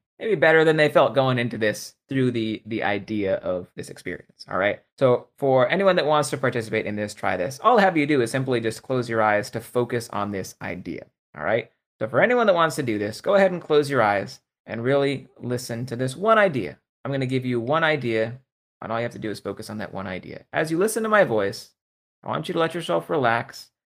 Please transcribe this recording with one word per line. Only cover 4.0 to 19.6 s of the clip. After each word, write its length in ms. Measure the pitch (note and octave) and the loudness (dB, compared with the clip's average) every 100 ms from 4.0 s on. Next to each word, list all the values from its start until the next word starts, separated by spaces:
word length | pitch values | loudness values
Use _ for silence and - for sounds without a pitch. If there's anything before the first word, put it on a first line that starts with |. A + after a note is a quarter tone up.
| - E2+ - - - | -12 -12 -14 -20 -8
all 80 | F#2+ | -2
right? 220 | G2+ - _ - | 0 -2 _ 0
So 300 | C3 B2 - - | 2 2 -2 -4
for 320 | C#3 C3 B2 | 2 4 4
anyone 280 | E3+ G3 F3+ | 2 4 4
that 100 | C#3+ | 4
wants 240 | D3+ C#3 | 2 0
to 80 | B2+ | -2
participate 480 | C3 A#2+ G#2+ A2 G2+ | -2 -2 -2 -2 -2
in 100 | G#2 | -4
this, 160 | G#2 | -6
try 240 | - G2 F#2 | -4 -2 -2
this. 240 | F2+ C3 | -2 -2
All 120 | A3 | 2
I'll 60 | A#3+ | 4
have 180 | F#3+ E3 | 4 4
you 100 | D3 | 2
do 160 | D3 | 2
is 80 | A2+ | 0
simply 300 | C3+ C3 B2 | 0 -2 -2
just 220 | A2+ G#2+ | -2 -6
close 260 | - C3 A#2 | -4 -4 -2
your 140 | A2+ | 2
eyes 280 | G#2+ G#2 G#2 | 2 2 0
to 100 | A#2 | -8
focus 480 | - B2 A#2+ A#2+ - | -6 -2 -2 -4 -6
on 200 | G2+ G2+ | -6 -4
this 240 | G2+ F2+ - | -6 -8 -10
idea, 440 | G2+ F2+ F#2 C#2+ - _ _ - | -10 -10 -10 -12 -14 _ _ -6
all 80 | |
right? 260 | D2+ A2+ - _ _ - | -2 -2 -2 _ _ -10
So 100 | - | -4
for 120 | A#2+ | 0
anyone 260 | G3+ B3 G#3+ | 2 2 2
that 80 | |
wants 220 | F3 D#3+ C#3+ | 4 2 0
to 60 | |
do 160 | B2+ G#2 | -2 -2
this, 220 | G#2 A2 | -2 -4
go 140 | - | 2
ahead 180 | G3 F#3+ | 4 4
and 80 | F3+ | 2
close 300 | - D3+ C#3 | 0 2 2
your 120 | C3+ | 2
eyes 380 | G#2+ G2+ B2+ - _ _ | 4 2 -2 -10 _ _
and 180 | - G#2+ | -12 -6
really 460 | A#2+ C#3 C#3 C3 - _ | 0 2 2 -2 -8 _
listen 480 | A#2+ B2 B2 A#2 B2 | -6 -6 -6 -8 -8
to 100 | A#2+ | -4
this 200 | C3 C3+ | -6 -2
one 220 | G#3 A3 | 2 4
idea. 400 | G3 C#3 E2 - _ _ | 4 2 -6 -8 _ _
I'm 80 | A#2+ | -6
gonna 140 | C#3 C3 | -4 -2
give 180 | C3 | -2
you 160 | B2 A#2+ | -2 -2
one 240 | A2+ D#3+ | 0 0
idea, 560 | D#3+ D3+ B2 A2 A2 B2 _ _ _ - | 2 0 0 0 -2 -6 _ _ _ -14
and 80 | G2 | -8
all 80 | A2+ | -4
you 60 | |
have 80 | A#2 | -6
to 60 | G2+ | -6
do 120 | A2 | -8
is 100 | G2+ | -8
focus 300 | G2+ G2 | -8 -10